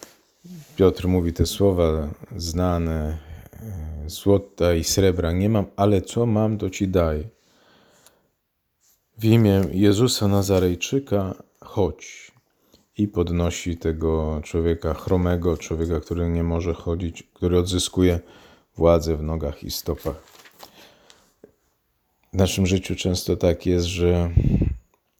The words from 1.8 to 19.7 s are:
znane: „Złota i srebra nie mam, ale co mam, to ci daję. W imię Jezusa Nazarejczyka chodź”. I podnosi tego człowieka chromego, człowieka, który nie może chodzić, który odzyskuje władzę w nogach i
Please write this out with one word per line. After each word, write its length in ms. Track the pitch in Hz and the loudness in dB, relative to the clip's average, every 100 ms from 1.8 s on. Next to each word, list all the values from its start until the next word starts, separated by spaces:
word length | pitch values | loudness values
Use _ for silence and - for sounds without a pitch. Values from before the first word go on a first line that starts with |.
| 82 78 73 - - 87 | 2 0 -4 -10 -14 -10
znane: 800 | 82 85 90 87 82 80 78 80 - - - - 110 87 78 76 78 | -6 -2 0 0 -2 -2 -4 -6 -12 -20 -20 -18 -14 -12 -10 -10 -12
„Złota 640 | - 98 101 - - 87 | -4 2 2 2 -2 0
i 100 | 85 | 2
srebra 480 | 80 - 95 87 82 | 0 2 2 2 0
nie 180 | 90 101 | 0 2
mam, 160 | 110 95 - | 0 -2 0
ale 260 | 101 98 | 2 2
co 240 | 92 117 120 | 0 -2 0
mam, 320 | 107 110 107 | 0 0 -2
to 120 | 98 | -6
ci 180 | - 98 | -4 0
daję. 360 | 92 82 76 95 _ _ _ _ _ _ _ _ _ _ _ _ _ _ _ _ _ _ - | 2 2 -2 -8 _ _ _ _ _ _ _ _ _ _ _ _ _ _ _ _ _ _ -2
W 80 | 110 | 4
imię 360 | 117 107 98 85 | 6 6 4 2
Jezusa 560 | 90 104 98 123 - 101 | 2 4 4 2 2 0
Nazarejczyka 1080 | 101 95 95 90 87 - 139 139 101 95 - - _ | 2 2 2 2 -2 -2 -4 -2 -4 -4 -8 -18 _
chodź”. 720 | - 107 87 76 - - - _ _ _ _ _ _ - | -10 -2 -2 -4 -18 -20 -20 _ _ _ _ _ _ -4
I 100 | 104 | -2
podnosi 680 | 87 85 87 85 - 90 82 | 0 0 0 0 -2 -6 -4
tego 640 | 82 80 80 80 78 76 | -4 -2 0 0 -2 -4
człowieka 500 | - 87 85 82 82 | -4 -2 0 -2 -4
chromego, 640 | 78 - 92 90 87 87 82 | -4 -2 0 2 0 0 -2
człowieka, 420 | - 80 82 80 | -4 -4 -2 -4
który 300 | - 85 85 | -4 -4 -2
nie 140 | 85 | -2
może 300 | 85 85 87 | -2 -2 -4
chodzić, 500 | 82 87 85 87 - - | -6 -4 -4 -6 -10 -20
który 260 | - 90 90 | -4 0 2
odzyskuje 600 | 92 90 - - 92 85 - - - _ _ - | 2 -2 -2 2 2 2 -4 -20 -20 _ _ 2
władzę 400 | 82 82 80 76 | 4 4 2 -4
w 80 | |
nogach 400 | 78 80 73 - | -2 -4 -6 -8
i 80 | - | -10